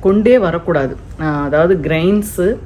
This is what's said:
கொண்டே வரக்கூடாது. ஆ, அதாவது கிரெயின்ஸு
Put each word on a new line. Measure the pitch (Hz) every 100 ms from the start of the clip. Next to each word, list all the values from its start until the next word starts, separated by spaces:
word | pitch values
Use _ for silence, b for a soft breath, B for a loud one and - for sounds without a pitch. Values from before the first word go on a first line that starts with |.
கொண்டே | 190 202 220 254
வரக்கூடாது. | 185 165 165 160 135 - - -
ஆ, | 156 147
அதாவது | 143 147 170 185 143
கிரெயின்ஸு | 160 170 208 208 - 185 247